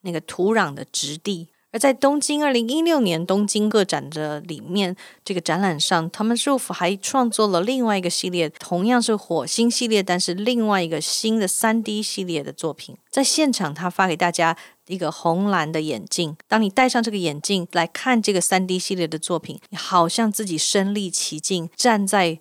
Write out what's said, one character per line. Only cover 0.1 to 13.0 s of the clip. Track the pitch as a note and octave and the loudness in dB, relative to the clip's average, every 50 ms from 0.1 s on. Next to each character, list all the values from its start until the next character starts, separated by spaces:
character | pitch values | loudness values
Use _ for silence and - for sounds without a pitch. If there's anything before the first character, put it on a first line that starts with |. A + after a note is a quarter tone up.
个 | E3+ D#3 | -6 -6
土 | - - - - F3+ G#3 A3+ | -6 -6 -2 0 2 4 4
壤 | A3 F#3 D3 | 2 2 0
的 | C#3 B2+ - | -2 -8 -12
质 | - - - - C#3+ D3+ D#3+ | -10 -8 -6 -6 -6 -8 -8
地。 | - G#3 F#3+ E3 E3 - _ _ _ _ | -6 -6 -6 -6 -8 -14 _ _ _ _
而 | - A3+ | -2 0
在 | C#4 C#4 | 2 2
东 | B3+ - C#4+ C4+ D4 D4 | 2 4 2 2 2 2
京， | - - D4 D4 D4+ | 0 -2 0 0 0
二 | C#4+ | 2
零 | C4 A#3 A3+ A3+ | 2 0 0 0
一 | C#4 D#4+ | 0 0
六 | E4 E4+ D#4+ C#4+ | 2 2 4 4
年 | A3+ F3+ E3 D#3+ E3+ | 4 2 2 0 0
东 | F3 F#3+ G3+ G#3 | 0 2 2 2
京 | F#3+ - G#3 G#3+ G#3+ | 0 0 0 0 2
个 | A3+ G#3+ F#3 | 2 2 2
展 | - D#3+ C#3+ C3+ C#3 | 2 -2 -4 -4 -6
的 | D#3+ D#3 D3+ D3+ D3+ D3 | -6 -6 -6 -4 -6 -8
里 | - - D#3 C3+ | -8 -10 -12 -10
面， | - D#3+ F3+ G#3 G3 F3+ F#3 - - - - _ - | -8 -4 -2 -2 0 -2 -4 -6 -12 -20 -20 _ -8
这 | - G3 | -6 -6
个 | F3+ | -4
展 | - - D#3 - | -2 0 0 2
览 | G3+ F#3 D#3+ D3 | 2 0 0 0
上， | - - F#3 E3 D#3+ E3+ | 0 2 2 2 0 -2
Thomas | - - G#3+ A3+ A#3+ A#3 - | -2 -2 0 0 0 0 0
Ruff | C#4+ C#4 B3 - - | 0 0 0 -2 -4
还 | F3+ - F3+ F3 G3+ | -4 -2 0 0 0
创 | F#3+ - - - C4+ B3 A#3 | -2 -4 -2 0 2 2 2
作 | G#3 - G#3+ G#3 | 2 2 2 2
了 | F#3 E3+ | 2 2
另 | F#3 A#3 C4+ C4 A#3+ | 2 0 0 0 0
外 | A3 G#3 F#3+ | 0 0 0
一 | |
个 | F3+ F3 | 0 -2
系 | - - - F3+ | -2 -2 -4 -2
列， | F3+ F3 E3 D3+ | -2 -2 -2 -2
同 | - - - - F3 F3 F#3+ | -4 -6 -4 -2 -2 0 2
样 | A#3 B3 A#3+ | 4 4 4
是 | A3+ A#3 A3 | 2 2 0
火 | G3+ - - E3 D#3 B2+ | -2 -2 -2 -2 -2 -2
星 | D#3+ - - A#3 A#3+ | 0 0 2 2 2
系 | A3 - B3 A3+ | 2 0 0 2
列， | A3 G3+ | 2 2
但 | F#3+ F#3 F3+ F3+ | 2 2 0 0
是 | - - F3 | 0 -2 -2
另 | F#3+ G#3+ B3 B3 A#3+ A3 G#3+ | -2 0 0 0 2 2 2
外 | G3+ F#3+ | 2 2
一 | E3+ D#3+ | 0 0
个 | E3 D3+ | -2 -4
新 | D#3+ - - - - A3 A3+ A3+ | -4 -4 -4 -2 0 0 2 2
的 | G3 F#3 | 0 0
三 | - - - A3 A3 A#3 | 0 0 2 2 2 2
D | G#3+ G#3+ G#3 G#3+ | 0 -2 -4 -4
系 | G#3 - - G#3 | -4 -4 -6 -6
列 | F#3 F3+ E3 D3 C#3 | -4 -4 -4 -4 -6
的 | C#3+ | -8
作 | C#3+ - - D#3 | -8 -6 -6 -6
品。 | - - - - C3 - | -6 -8 -12 -18 -20 -20